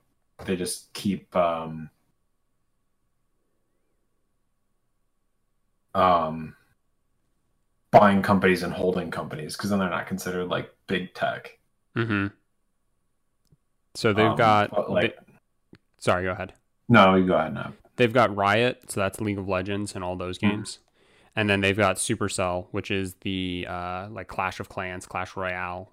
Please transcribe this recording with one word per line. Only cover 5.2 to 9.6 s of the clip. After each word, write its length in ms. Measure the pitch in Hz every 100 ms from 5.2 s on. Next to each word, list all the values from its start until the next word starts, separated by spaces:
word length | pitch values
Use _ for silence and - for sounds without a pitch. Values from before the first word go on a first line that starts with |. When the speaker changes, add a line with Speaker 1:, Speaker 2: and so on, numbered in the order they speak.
| _ _ _ _ _ _ _ 95
Speaker 1:
um, 600 | 92 85 80 80 78 - _ _ _ _ _ _ _ _ _ _ _ _ _
buying 300 | 113 104 98
companies 420 | 92 95 95 87
and 100 | 85
holding 380 | 82 92 87 80
companies, 440 | 87 80 76 78
'cause 140 | -